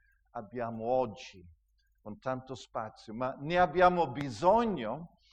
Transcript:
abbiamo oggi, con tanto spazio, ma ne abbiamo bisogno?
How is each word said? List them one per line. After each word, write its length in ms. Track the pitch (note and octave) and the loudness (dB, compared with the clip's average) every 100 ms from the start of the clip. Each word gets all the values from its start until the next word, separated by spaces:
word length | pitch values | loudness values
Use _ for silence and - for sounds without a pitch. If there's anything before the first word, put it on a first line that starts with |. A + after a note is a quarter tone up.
| _ _ _ | _ _ _
abbiamo 540 | A#2+ G2+ A#2+ A#2 A2+ A2+ | -16 -12 -8 -8 -6 -2
oggi, 580 | C3 A#2+ F#2+ - F#2 E2+ _ _ _ _ _ | 0 0 -6 -18 -20 -20 _ _ _ _ _
con 180 | G#2+ G#2+ | -16 -10
tanto 340 | C3 B2+ - | -6 -6 -8
spazio, 600 | B2 - B2 A2 - - | -14 -10 -10 -10 -12 -14
ma 220 | A2 B2+ - | -6 -6 -6
ne 180 | C#3+ F3+ | -2 2
abbiamo 540 | F3+ E3+ F3+ F3 D3+ | 2 6 6 6 0
bisogno? 1080 | B2 C#3+ G#2 F3 A3+ A#3 E3 A2 C#3+ E3+ _ _ | -2 -6 2 4 4 4 -2 -4 -6 -12 _ _